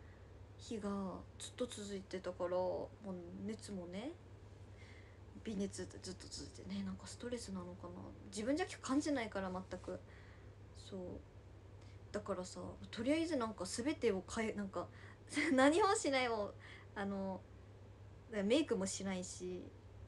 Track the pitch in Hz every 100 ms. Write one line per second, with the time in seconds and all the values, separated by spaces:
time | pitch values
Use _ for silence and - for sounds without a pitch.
0 | - - - - - - - 226 202 202
1 | 190 180 - - - - 247 214 202 196
2 | 190 185 185 185 180 180 185 170 - -
3 | 202 180 175 190 202 220 - 196 170 185
4 | 262 349 - - - - - - - -
5 | - - - - 220 196 196 185 185 -
6 | 190 185 - - 143 - 190 202 196 196
7 | - - 240 240 202 190 175 185 175 180
8 | - - - 202 226 302 381 - - 269
9 | 311 269 208 196 190 185 185 185 - 185
10 | - - - - - - - - - 196
11 | 180 - - - - - - - - -
12 | - 208 202 185 185 180 185 - 196 226
13 | 240 320 330 277 220 208 185 - 254 311
14 | 233 190 - 233 220 208 196 175 - -
15 | - - - 294 302 262 277 339 392 440
16 | 294 269 247 220 202 - - - - 214
17 | 196 196 190 190 - - - - - -
18 | - - - 214 196 277 294 202 190 -
19 | 196 185 180 - 185 180 - - - -